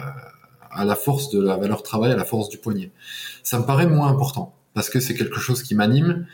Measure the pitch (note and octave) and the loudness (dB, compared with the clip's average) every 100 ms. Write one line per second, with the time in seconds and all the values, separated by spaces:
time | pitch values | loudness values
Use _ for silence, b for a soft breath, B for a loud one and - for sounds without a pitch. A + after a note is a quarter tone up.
0 | C#2 C2+ - - _ _ - G2+ G2+ G2+ | -12 -14 -18 -20 _ _ -12 -4 -2 0
1 | C#3+ C3+ - G2+ F#2+ F#2+ G2+ G#2 - A2 | 0 -2 0 2 2 2 0 -2 -4 0
2 | A#2+ A2 - A2 G2+ - A2+ G2+ F2+ B | 2 2 0 -4 -4 -6 -6 -6 -8 B
3 | B B B B - A#2+ A#2+ C#3 E3+ D3+ | B B B B -4 -2 2 4 4 4
4 | C#3+ C3+ - - F2+ _ _ G#2+ - B2+ | 4 2 0 -4 -10 _ _ -6 -2 0
5 | - - A2+ G#2+ - A#2+ - G#2+ G#2 C#3 | 0 -2 -4 -2 -2 -2 0 2 4 4
6 | F3 F3 B | 4 0 B